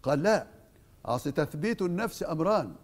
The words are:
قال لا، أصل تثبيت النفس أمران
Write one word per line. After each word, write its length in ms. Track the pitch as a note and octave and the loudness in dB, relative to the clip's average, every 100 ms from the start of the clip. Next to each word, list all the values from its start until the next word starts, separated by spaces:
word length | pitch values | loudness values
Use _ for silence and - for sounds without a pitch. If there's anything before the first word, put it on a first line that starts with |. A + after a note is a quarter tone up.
قال 200 | C3 C#3+ | 0 2
لا، 240 | F#3+ G#3+ - - - - - - - | 4 2 0 -16 -20 -20 -20 -12 -2
أصل 260 | B2 D3 | -2 0
تثبيت 500 | C#3 D3 D3+ G3+ A#3 | -2 -2 -2 -2 0
النفس 420 | F#3 F3 A3+ - | 0 0 -4 -4
أمران 500 | F3+ D#3+ E3+ G#3 C#3+ - | -4 0 2 2 0 -10